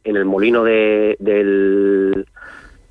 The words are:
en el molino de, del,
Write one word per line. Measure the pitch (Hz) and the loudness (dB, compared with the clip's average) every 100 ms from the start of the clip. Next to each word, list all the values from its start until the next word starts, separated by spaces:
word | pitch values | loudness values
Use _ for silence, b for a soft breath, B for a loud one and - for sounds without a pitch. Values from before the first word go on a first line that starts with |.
en | 110 101 | -4 -2
el | |
molino | 95 95 113 117 | -2 0 0 2
de, | 113 110 107 107 107 104 | 2 2 2 0 0 -2
del, | 101 104 101 98 98 101 98 98 95 98 - B B B B B _ | 0 0 2 0 2 2 2 2 0 -2 -6 B B B B B _